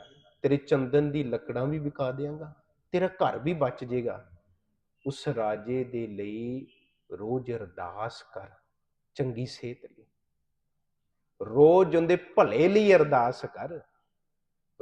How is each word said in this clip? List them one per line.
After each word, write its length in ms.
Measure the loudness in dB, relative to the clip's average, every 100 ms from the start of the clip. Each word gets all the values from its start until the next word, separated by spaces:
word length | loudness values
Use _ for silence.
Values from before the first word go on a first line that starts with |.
| -16 _ _ _
ਤੇਰੇ 140 | 0 0
ਚੰਦਨ 540 | 0 -2 2 0 0
ਦੀ 140 | -2
ਲੱਕੜਾਂ 420 | -4 -6 -6 -4 -4
ਵੀ 120 | -4
ਵਿਕਾ 340 | -6 -6 -6
ਦਿਆਂਗਾ, 420 | -6 -8 -10 -14 -18 _ _ _
ਤੇਰਾ 140 | -2 -2
ਘਰ 320 | 0 -2 -2
ਵੀ 160 | -4
ਬਚ 300 | -2 -2 -4
ਜਾਏਗਾ। 460 | -6 -4 -4 -8 -12 -20 _ _ _ _ _ _ -12
ਉਸ 220 | -8 -6
ਰਾਜੇ 560 | -4 -4 -4 -4 -6
ਦੇ 220 | -4 -6 -8
ਲਈ 600 | -8 -10 -8 -8 -10 -12 _ _ _ -18
ਰੋਜ਼ 380 | -12 -6 -6 -6
ਅਰਦਾਸ 720 | -10 -10 -12 -12 -8 -10 -10
ਕਰ, 260 | -16 -18 -18 _ _ _ _ _ _
ਚੰਗੀ 320 | -6 -6 -6 -8
ਸਿਹਤ 320 | -10 -14 -14
ਲਈ। 200 | -18 _ _ _ _ _ _ _ _ _ _ _ _ _ _ -16
ਰੋਜ਼ 540 | -2 6 8 8 6 4
ਉਹਦੇ 200 | 2 0
ਭਲੇ 520 | 0 2 4 4 4
ਲਈ 260 | 6 6
ਅਰਦਾਸ 500 | 6 6 4 2 -2
ਕਰ, 360 | -10 -12 -12 -12 -18 _ _ _ _ _ _ _ _ -14